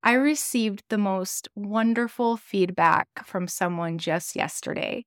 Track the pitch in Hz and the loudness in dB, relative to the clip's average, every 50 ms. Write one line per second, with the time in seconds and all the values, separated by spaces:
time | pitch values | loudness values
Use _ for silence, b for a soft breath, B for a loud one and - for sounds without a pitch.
0 | - 220 240 254 269 294 302 285 - - - 247 226 220 196 202 - _ 226 208 | 4 4 4 6 4 4 2 0 -2 -2 0 0 0 0 -2 -4 -6 _ 0 0
1 | 208 202 190 190 185 190 - - - - _ 214 202 202 208 220 226 226 226 233 | 2 2 0 -2 -2 -4 -6 -10 -10 -12 _ -10 -8 -4 -2 2 2 2 2 2
2 | 240 233 - - 240 233 233 220 - - - 196 185 175 180 - 165 165 160 165 | 0 -2 -2 0 0 0 0 0 -4 -4 0 2 2 2 2 4 4 4 4 4
3 | 165 _ _ - - - - 190 180 175 - - 190 180 175 170 170 165 165 165 | 0 _ _ -18 -18 -6 -4 -4 -4 -4 -2 -2 -2 -2 0 -2 -4 -4 -4 -4
4 | 165 - 160 170 170 - - - - 147 - - - - - - - - - - | -2 -2 -2 -2 -2 -6 -4 -4 -4 -4 -4 -8 -8 -6 -4 -4 -4 -4 -4 -6
5 | 240 | -8